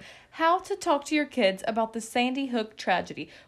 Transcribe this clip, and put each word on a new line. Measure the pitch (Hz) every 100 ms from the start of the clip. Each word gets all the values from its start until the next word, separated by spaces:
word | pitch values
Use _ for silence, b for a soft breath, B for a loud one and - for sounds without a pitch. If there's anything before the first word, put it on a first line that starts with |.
| B B B
how | - 330 359
to | 359 392
talk | 349 285 -
to |
your | 302
kids | 294 254 196 190 -
about | 220 220
the | 226
Sandy | 214 247 247 262 269
Hook | 240 214 -
tragedy. | 226 180 175 - 156 b